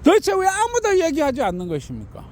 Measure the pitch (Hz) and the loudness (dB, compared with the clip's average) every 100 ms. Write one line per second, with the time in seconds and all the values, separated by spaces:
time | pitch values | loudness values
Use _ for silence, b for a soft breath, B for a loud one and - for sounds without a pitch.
0 | - 415 - 381 370 381 466 480 440 370 | 6 4 2 0 0 0 0 0 2 2
1 | 330 294 285 254 208 180 180 151 - 120 | 2 0 -2 0 -4 -4 -6 -6 -8 -12
2 | 104 - - | -14 -16 -18